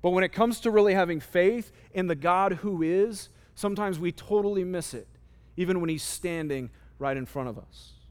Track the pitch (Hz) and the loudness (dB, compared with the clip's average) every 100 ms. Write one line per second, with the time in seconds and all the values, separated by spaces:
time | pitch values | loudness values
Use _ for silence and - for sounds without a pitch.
0 | 180 180 185 - 233 226 233 214 208 190 | 2 2 0 2 0 2 2 6 6 4
1 | 175 160 - 180 180 240 - - - 190 | 2 -2 0 4 4 2 -8 -18 -8 -4
2 | 180 156 165 185 196 170 208 180 160 180 | -2 0 2 2 2 0 -4 -2 0 2
3 | 220 202 - - - - 208 202 208 165 | 2 -2 -14 -20 -20 -6 -4 -2 -4 -2
4 | 175 - - 208 202 202 180 180 - 120 | -4 -6 -2 0 2 0 -2 -6 -8 -12
5 | 98 - - - - - 180 185 165 156 | -16 -20 -20 -20 -16 -4 -2 0 -2 -4
6 | - - 180 165 156 139 123 - - - | -6 -8 -6 -6 -4 -6 -6 -14 -20 -8
7 | 139 135 127 143 127 104 - - - - | -4 -4 -6 -8 -8 -10 -16 -20 -20 -20
8 | - | -20